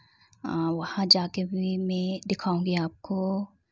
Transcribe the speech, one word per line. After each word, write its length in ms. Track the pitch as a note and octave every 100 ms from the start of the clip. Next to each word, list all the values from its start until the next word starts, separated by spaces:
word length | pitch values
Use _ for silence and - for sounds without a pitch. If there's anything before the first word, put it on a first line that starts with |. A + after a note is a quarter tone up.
| _ _ _ -
अ, 40 | -
वहाँ 580 | E3 E3 E3 E3 - F#3+
जाके 380 | F#3 F3 -
भी 320 | F#3 F#3+ F#3 F#3
मैं 440 | F#3 F3+ F#3 F#3+ -
दिखाऊँगी 480 | F#3 G3 F3 F3+
आपको 680 | F3 D#3+ - - F#3+ F#3+ G3 G3+ _ _